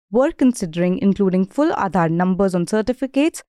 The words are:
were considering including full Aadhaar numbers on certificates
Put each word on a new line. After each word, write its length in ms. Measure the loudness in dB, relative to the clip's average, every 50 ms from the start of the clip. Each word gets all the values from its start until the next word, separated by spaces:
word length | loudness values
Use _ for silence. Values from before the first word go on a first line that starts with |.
| _ _
were 200 | 0 0 2 0
considering 680 | 0 2 0 0 2 0 -6 -6 -2 -2 0 0 0 0
including 480 | 0 0 2 2 0 2 2 0 -2 -2
full 240 | 0 -2 0 0
Aadhaar 400 | 0 -2 -4 -2 0 0 0 0
numbers 420 | 0 0 0 0 0 0 0 0 0
on 140 | -2 -2 0
certificates 760 | -2 -2 -2 -2 -4 -4 -6 -4 0 0 0 0 -2 -6 -18 _ _